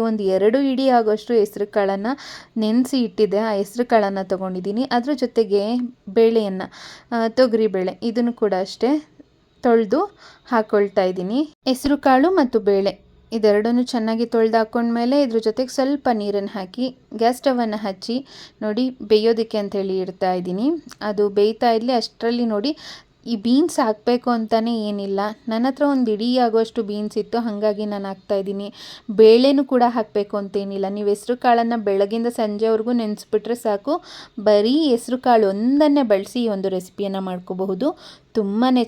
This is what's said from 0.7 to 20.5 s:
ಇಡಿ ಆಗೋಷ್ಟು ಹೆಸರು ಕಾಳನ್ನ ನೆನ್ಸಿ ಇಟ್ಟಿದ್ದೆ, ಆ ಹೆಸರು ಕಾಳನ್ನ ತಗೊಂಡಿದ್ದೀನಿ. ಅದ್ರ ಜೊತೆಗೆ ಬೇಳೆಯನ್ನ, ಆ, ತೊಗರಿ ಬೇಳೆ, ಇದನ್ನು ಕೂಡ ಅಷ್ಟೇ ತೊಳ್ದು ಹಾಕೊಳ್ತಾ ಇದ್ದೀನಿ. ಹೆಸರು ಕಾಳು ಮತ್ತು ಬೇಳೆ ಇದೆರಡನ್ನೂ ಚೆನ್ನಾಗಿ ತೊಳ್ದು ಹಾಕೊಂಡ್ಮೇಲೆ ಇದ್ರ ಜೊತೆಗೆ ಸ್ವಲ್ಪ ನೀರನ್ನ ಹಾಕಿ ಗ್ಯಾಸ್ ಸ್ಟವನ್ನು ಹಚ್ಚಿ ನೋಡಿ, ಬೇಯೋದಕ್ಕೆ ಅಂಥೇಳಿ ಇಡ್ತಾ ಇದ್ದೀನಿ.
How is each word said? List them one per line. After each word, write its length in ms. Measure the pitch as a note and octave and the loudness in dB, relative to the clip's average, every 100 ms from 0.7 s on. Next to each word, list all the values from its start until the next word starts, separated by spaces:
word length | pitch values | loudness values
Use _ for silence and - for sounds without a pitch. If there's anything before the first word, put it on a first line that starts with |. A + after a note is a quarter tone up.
ಇಡಿ 140 | B3+ C4+ B3 | 0 4 4
ಆಗೋಷ್ಟು 360 | G#3+ G#3+ - | 2 -2 0
ಹೆಸರು 340 | A#3 G#3 G3+ G3+ G#3+ | 0 0 -2 -4 -2
ಕಾಳನ್ನ 320 | G3 G3 G#3+ C#4 - - - - | 0 -2 -4 -6 -8 -20 -12 -4
ನೆನ್ಸಿ 340 | G#3+ A#3 B3+ C4+ A3+ | 0 0 0 0 -2
ಇಟ್ಟಿದ್ದೆ, 320 | F3+ G#3 G3 | 0 0 2
ಆ 140 | A3+ G3+ | 0 -2
ಹೆಸರು 240 | G3+ A#3 B3 | -4 -4 0
ಕಾಳನ್ನ 300 | A3+ G3+ G3 F#3+ | 2 2 -2 -4
ತಗೊಂಡಿದ್ದೀನಿ. 500 | F#3 F#3+ F#3 F#3+ G#3 C4+ A#3+ | -4 -4 -6 -6 -4 -2 -2
ಅದ್ರ 160 | A#3+ D4+ | -2 -2
ಜೊತೆಗೆ 400 | B3 A#3 G#3+ G3+ G#3 B3 A#3+ - - G3 | -2 0 0 0 0 -4 -6 -10 -4 4
ಬೇಳೆಯನ್ನ, 440 | A3+ A3+ G3+ F#3+ F#3 - - - - | 4 4 0 -4 -8 -12 -20 -20 -6
ಆ, 80 | A#3+ A3+ A3+ | -2 -2 2
ತೊಗರಿ 280 | B3+ A3 A3 F#3+ | 2 4 0 0
ಬೇಳೆ, 180 | F#3 - A#3 | -4 -4 -4
ಇದನ್ನು 240 | A3+ A#3+ A#3+ | -2 -2 0
ಕೂಡ 100 | G#3+ F#3+ F#3+ | 0 0 -4
ಅಷ್ಟೇ 260 | - A3+ D4+ - _ - _ _ _ | -2 0 0 -4 _ -20 _ _ _
ತೊಳ್ದು 380 | B3+ A3+ G#3+ B3+ G4+ _ - - - | 2 2 2 0 -2 _ -20 -20 -4
ಹಾಕೊಳ್ತಾ 540 | A#3+ G#3+ G#3+ G3+ G#3 F#3 | -2 0 0 0 0 0
ಇದ್ದೀನಿ. 320 | F#3 F3+ A#3+ D4+ - - | -2 -4 -2 -4 -4 -4
ಹೆಸರು 280 | B3+ C#4 C#4+ C#4+ | -2 0 0 4
ಕಾಳು 220 | C4 D#4 F#4 | 4 4 2
ಮತ್ತು 200 | B3+ A3+ G3 | 2 0 2
ಬೇಳೆ 240 | G3 G3 - _ _ - | 2 0 -4 _ _ -10
ಇದೆರಡನ್ನೂ 520 | A3+ G#3 G#3 A3 A#3+ B3 | 0 2 2 2 0 0
ಚೆನ್ನಾಗಿ 320 | A#3+ A3 A3+ A#3 A#3 | -2 -2 -2 -2 2
ತೊಳ್ದು 220 | A3+ A3+ | 2 2
ಹಾಕೊಂಡ್ಮೇಲೆ 560 | A3 A#3+ A#3 A#3 A#3+ C#4+ C#4 | 0 -2 -2 0 0 2 2
ಇದ್ರ 140 | A3+ A3 | 0 -2
ಜೊತೆಗೆ 240 | A3 B3+ - | -2 -4 -2
ಸ್ವಲ್ಪ 280 | C4 C#4+ B3+ A3+ | -2 0 0 -2
ನೀರನ್ನ 320 | G#3 G3+ G3+ G#3 | 0 -4 -4 -8
ಹಾಕಿ 280 | F#3 - B3+ B3+ - G#3+ | -12 -6 -6 -8 -14 0
ಗ್ಯಾಸ್ 240 | A3+ B3+ | 0 2
ಸ್ಟವನ್ನು 380 | C#4+ B3 A3+ G#3 G#3 | 0 0 -2 -4 -6
ಹಚ್ಚಿ 280 | F#3+ - A#3+ C4+ - - - | -8 -6 -6 -8 -20 -20 -8
ನೋಡಿ, 240 | G#3+ G#3+ B3+ B3+ G#3 | -4 -2 -2 -4 2
ಬೇಯೋದಕ್ಕೆ 480 | G#3+ A3 A3+ A3+ G#3+ | 2 4 0 0 -4
ಅಂಥೇಳಿ 340 | G3+ G3 F#3+ F#3+ F#3 | -4 -4 -4 -4 -4
ಇಡ್ತಾ 260 | F#3 F#3 F3+ | -4 -2 -2
ಇದ್ದೀನಿ. 300 | F3+ | -2